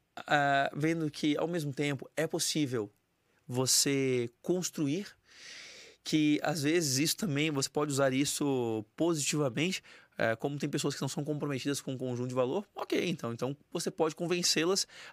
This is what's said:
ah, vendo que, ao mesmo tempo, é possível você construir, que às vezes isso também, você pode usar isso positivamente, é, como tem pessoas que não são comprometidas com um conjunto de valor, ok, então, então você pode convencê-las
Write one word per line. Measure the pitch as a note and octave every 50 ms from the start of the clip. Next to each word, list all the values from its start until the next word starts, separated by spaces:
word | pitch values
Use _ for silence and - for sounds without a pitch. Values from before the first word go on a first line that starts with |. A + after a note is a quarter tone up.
| _ _ _
ah, | - - - - D3 C#3+ C#3+ C#3 C#3 C#3 - -
vendo | - C#3+ D#3+ E3 E3 D#3+ D3+
que, | - - - D3+ C#3+
ao | - -
mesmo | E3 F3 F3 D3+ D3 C3
tempo, | - D3 D3 C#3+ C3 - - -
é | - D#3
possível | D#3+ - E3+ - - - E3 D3 C3 B2+ A#2+ G#2 G2+ - _ _ _ _ _ _ _ _ _ _
você | - B2 B2 C3 B2 - - - C#3+ C#3 C#3 C3+ C3 B2+ B2 A#2+ A#2+ - _
construir, | - - F3 F#3 E3+ - - - D#3+ C#3 C#3+ F#3 G#3 - - _ _ _ - - - - - - - - - - - - - _ _
que | - - D#3 D3+ D3+ D3 - -
às | - D3+ D#3+ C#3
vezes | C#3+ D#3+ F3+ E3+ C#3+ B2+ C3
isso | D3+ D#3+ -
também, | - - G3 C#3 C#3 D3+ D#3+ D3+
você | C3+ C3 -
pode | - D3+ D3 D3+ C#3
usar | C3 C#3 C3+ C3
isso | C3 C#3+ C#3 - - D3 C#3+ C3+ B2+ A#2+ A2+ A2+ A2 G#2+ - _
positivamente, | - D#3+ E3+ E3+ D3+ C3+ - - D3+ D3+ C3+ A2 C3 D3+ F3+ F#3+ - - - - - - _ _ -
é, | A2 A2+ A2+
como | - - C#3+ C#3+ C#3+
tem | D#3+ D3
pessoas | D3+ D3+ C#3+ D3 C#3
que | -
não | D3+ C3+
são | - - D3
comprometidas | D3+ D3+ D3 C3+ D3 C#3+ B2+ - C#3 C#3+ -
com | - - C3+
um | B2
conjunto | B2+ B2+ B2 A#2+ B2 B2+
de | B2
valor, | B2+ B2+ B2 C#3+ F#3+ G#3 - _
ok, | - - - - - G3+ F#3
então, | - - - A#2 A#2
então | A#2+ - B2+ C#3+ - _ _
você | - F3 - -
pode | - - E3 D#3+ D#3
convencê-las | - F3 E3 F3+ F3+ F3 - - E3 D#3 F3 F#3+ G3 - - - - - -